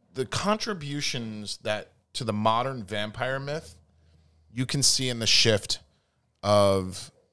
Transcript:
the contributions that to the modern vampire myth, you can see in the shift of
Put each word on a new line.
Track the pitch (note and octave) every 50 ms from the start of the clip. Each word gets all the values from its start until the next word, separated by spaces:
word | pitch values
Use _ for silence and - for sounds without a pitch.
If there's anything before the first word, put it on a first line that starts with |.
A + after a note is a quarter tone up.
| _ _ -
the | B2+ C3
contributions | - - - - G3 G#3+ A3 - A#3 G#3 F3 D3 C#3+ C#3+ D3 C#3+ - - B2+ A#2 A2 A2 G#2+ G#2 G2 - - -
that | A2 G#2+ G#2 F2+ - _ _ _ _ -
to | - C3
the | A2 G#2
modern | G#2 G#2+ A2 A2 A#2 B2 C3+ C3+ B2+ G#2+
vampire | F2+ G#2+ G#2 G#2+ G#2+ G2+ A2+ B2 B2+ C3+ C3+
myth, | C#3 C#3 D3 D#3+ D#3 - - - _ _ _ _ _ _ _ _ _ _ _ _ _ _ -
you | A#2 C3
can | - - C#3+ C3
see | - - - C3+ B2+
in | B2 A#2
the | A2+
shift | G#2+ - - - A#2+ A2 G2 - - - - - _ _ _ _ _ _ _ _ _ _ _ -
of | G2+ G#2 G#2 G2+ G2+ G2 G2 F#2 F#2 F2+ - - - _ _ _ _